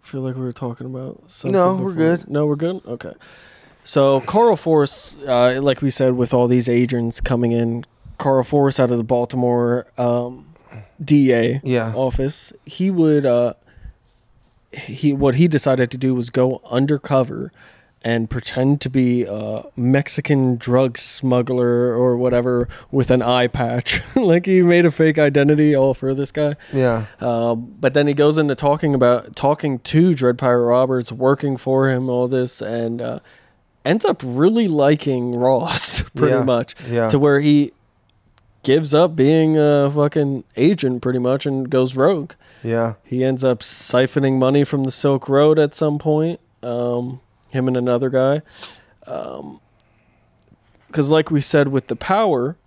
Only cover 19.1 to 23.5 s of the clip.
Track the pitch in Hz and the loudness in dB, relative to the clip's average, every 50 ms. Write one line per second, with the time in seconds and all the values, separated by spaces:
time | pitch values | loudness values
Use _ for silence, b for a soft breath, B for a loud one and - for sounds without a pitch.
19.1 | 123 123 117 98 101 107 110 107 107 110 - - _ - 120 123 131 139 143 - | 2 0 -2 -4 -6 -8 -8 -8 -8 -8 -10 -12 _ -4 0 2 2 2 0 -2
20.1 | - - 139 - 147 139 131 127 127 113 - 127 123 127 135 127 120 - - - | -6 -8 -2 0 0 2 2 0 -2 -4 -2 0 2 2 2 2 -2 -6 -8 -8
21.1 | - - - 131 123 123 123 120 127 123 123 120 120 120 123 123 117 117 123 127 | -8 -4 -2 0 0 0 0 0 0 0 0 2 2 2 0 0 0 0 2 2
22.1 | 123 120 123 127 123 123 120 127 123 123 120 - B B B B - 139 127 - | 2 2 0 0 0 0 0 0 0 -2 -2 -4 B B B B -2 -2 2 2
23.1 | 127 127 113 120 123 127 123 120 | 2 2 2 2 2 2 0 0